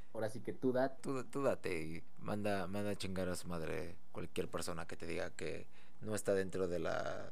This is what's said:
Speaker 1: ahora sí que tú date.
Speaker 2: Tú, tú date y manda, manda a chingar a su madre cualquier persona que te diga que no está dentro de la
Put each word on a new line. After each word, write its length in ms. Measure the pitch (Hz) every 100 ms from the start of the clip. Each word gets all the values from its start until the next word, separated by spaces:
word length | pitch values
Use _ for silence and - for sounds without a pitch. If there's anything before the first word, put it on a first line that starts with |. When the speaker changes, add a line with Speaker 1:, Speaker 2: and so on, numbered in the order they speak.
| -
Speaker 1:
ahora 160 | 110 110
sí 100 | 120
que 140 | -
tú 180 | - 127
date. 300 | 127 135 -
Speaker 2:
Tú, 240 | - 135 113
tú 180 | 139
date 380 | 135 92 90 85
y 220 | 78 82 - -
manda, 460 | - 104 104 98 90
manda 240 | 101 104
a 40 | 101
chingar 320 | 95 92 90
a 80 | 87
su 140 | -
madre 480 | 85 78 80 85 82 -
cualquier 340 | - 85 - 87
persona 400 | 85 85 85 87
que 80 | -
te 100 | 85
diga 240 | 82 90
que 360 | - 82 - - - - -
no 160 | 104 104
está 180 | -
dentro 360 | 98 95 92 92
de 100 | 85
la 500 | 82 82 - - -